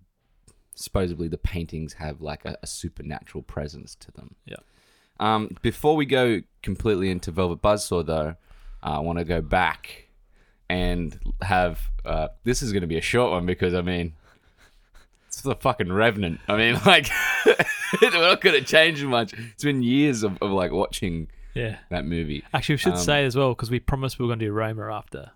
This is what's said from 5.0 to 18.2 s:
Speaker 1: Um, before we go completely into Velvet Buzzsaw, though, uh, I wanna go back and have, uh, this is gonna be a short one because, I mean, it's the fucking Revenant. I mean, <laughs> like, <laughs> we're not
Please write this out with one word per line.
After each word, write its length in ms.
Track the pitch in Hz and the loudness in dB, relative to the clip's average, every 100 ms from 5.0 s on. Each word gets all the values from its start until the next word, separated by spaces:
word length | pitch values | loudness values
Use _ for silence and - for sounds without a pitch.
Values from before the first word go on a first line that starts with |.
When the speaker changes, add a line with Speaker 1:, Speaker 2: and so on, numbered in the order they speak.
| _ - | _ -4
Speaker 1:
Um, 360 | 104 110 107 - | 0 0 -2 -2
before 340 | 120 - 151 156 | -2 0 2 4
we 100 | 139 | 4
go 360 | 131 123 104 - _ | 4 4 2 -4 _
completely 480 | - 95 113 98 95 | -6 -2 2 2 2
into 220 | 90 - | -2 -4
Velvet 300 | 82 90 82 | 0 0 2
Buzzsaw, 440 | 104 104 - 87 78 | 2 2 2 -2 0
though, 300 | 80 76 80 _ - - - | -2 -2 -6 _ -20 -18 -10
uh, 160 | - 76 | -6 -4
I 20 | |
wanna 240 | 82 85 | -2 -2
go 180 | 82 85 | 0 -2
back 680 | 73 92 85 - - - - _ _ _ _ _ - | 0 2 2 -2 -14 -20 -20 _ _ _ _ _ -4
and 480 | 90 90 90 82 - - - | 0 0 0 -4 -6 -8 -4
have, 380 | 95 92 90 78 - - - | 0 2 2 0 -4 -4 -4
uh, 240 | 78 76 - | -4 -4 -6
this 180 | 117 123 | -2 -2
is 120 | 127 | 0
gonna 140 | 98 85 | -2 0
be 100 | 80 | -2
a 40 | |
short 300 | - 120 120 | 0 2 2
one 140 | 90 87 | 2 0
because, 280 | 90 92 | 0 0
I 80 | 90 | 0
mean, 320 | 87 90 85 78 _ _ _ _ _ _ _ - _ _ - | 0 -2 -4 -8 _ _ _ _ _ _ _ -20 _ _ -18
it's 140 | - | -10
the 140 | 135 117 | -6 -2
fucking 360 | 135 - 92 | 0 0 0
Revenant. 480 | 95 113 104 90 78 - | 2 2 2 -2 -4 -2
I 100 | 104 | 2
mean, 220 | 113 117 | 4 4
<laughs> 40 | 143 | 6
like, 240 | 170 143 - - | 6 6 -2 -2
<laughs> 160 | - - - - - - - | 2 4 4 2 -2 -2 4
we're 80 | 247 | 4
not 300 | 170 | 6